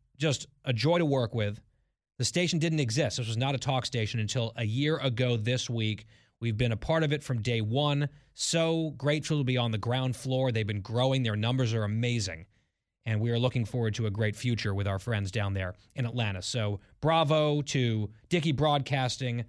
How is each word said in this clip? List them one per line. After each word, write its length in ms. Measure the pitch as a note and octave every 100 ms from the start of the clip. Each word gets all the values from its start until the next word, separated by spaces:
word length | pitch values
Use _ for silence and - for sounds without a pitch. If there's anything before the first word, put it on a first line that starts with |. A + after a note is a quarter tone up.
| _ -
just 300 | D#3 C3 - _
a 80 | -
joy 260 | A#2+ C#3 F3
to 60 |
work 300 | D#3+ C3+ A#2
with. 260 | A#2 G#2 G#2 - _ _ _ _ -
The 60 |
station 360 | B2 E3+ F3 E3+
didn't 200 | E3 D#3+
exist. 380 | B2+ A2 A2+ -
This 80 | A2+
was 100 | A2+
not 200 | C3 C3+
a 20 |
talk 260 | - C3
station 360 | - A#2+ G#2+ A#2
until 320 | G#2 C3 A2+ -
a 80 |
year 340 | A2 A2+ D3 D#3
ago 380 | C3+ A2+ B2 A#2+
this 320 | G#2+ B2 -
week. 380 | A#2 A2 G#2 - - _ _
We've 160 | A#2 G#2+
been 160 | A#2+
a 40 | A2
part 260 | - D#3+
of 100 | D#3
it 120 | D3
from 180 | - B2
day 180 | G#2+ A#2
one. 480 | G#2 B2 D3 C#3+ C#3+ - _
So 600 | - - E3 E3 E3 D#3+ -
grateful 420 | C#3+ D3+ - D3+
to 60 |
be 140 | C3 B2
on 140 | A#2+
the 60 | A2
ground 360 | A#2 B2+ C3
floor. 380 | B2 C3 C3 C3
They've 140 | A2+ G#2
been 140 | G#2
growing. 440 | F#2+ A#2 C3 C3+
Their 120 | A#2+ G#2
numbers 380 | A2+ C3 A#2+
are 80 | A2+
amazing. 600 | G#2 G#2+ A#2+ A#2+ F#2+ E2 E2+ _ _ _ _ _ -
And 140 | G#2+
we 100 | A#2
are 80 | A#2
looking 260 | B2 B2
forward 300 | A2 B2+ A2+
to 120 | G#2 A2
a 40 |
great 240 | G2 A2
future 400 | G2+ B2 A2+ G#2+
with 140 | G2 G2+
our 100 | G2
friends 320 | - A2 G2
down 240 | A2 G2+
there 220 | G2 F#2 - -
in 120 | - A#2+
Atlanta. 360 | A#2+ A2 F#2
So 380 | - B2 G#2+ G2+ - _
bravo 600 | D3 E3 D3+ D#3 D3+ D3
to 480 | C#3+ C#3+ B2 A2 G#2+ - -
Dickey 220 | F3 D#3+
Broadcasting 920 | C3+ D3+ D3 B2+ D3 B2+ - B2+ A#2+